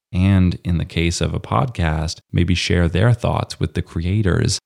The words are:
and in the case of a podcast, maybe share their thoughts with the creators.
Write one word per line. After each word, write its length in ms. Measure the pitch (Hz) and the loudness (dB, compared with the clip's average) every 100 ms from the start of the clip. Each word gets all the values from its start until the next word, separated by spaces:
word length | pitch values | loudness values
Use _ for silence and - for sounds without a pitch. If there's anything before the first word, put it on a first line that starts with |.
| _ | _
and 460 | 90 95 98 90 85 | 0 2 4 2 0
in 160 | 87 82 | -2 -2
the 60 | |
case 360 | 85 85 85 85 | -2 -2 0 0
of 140 | 82 | -2
a 60 | 87 | -4
podcast, 800 | - 110 131 - 82 78 82 - _ | -2 -2 0 -2 -2 0 -4 -8 _
maybe 220 | 95 87 | 0 2
share 320 | 87 - 90 85 | 0 0 2 2
their 260 | 82 117 | 2 2
thoughts 460 | 117 87 80 - - | 2 0 -2 -4 -4
with 160 | - | -4
the 80 | - | -4
creators. 760 | - 87 87 104 98 82 76 - | -6 -6 -2 0 2 2 0 -2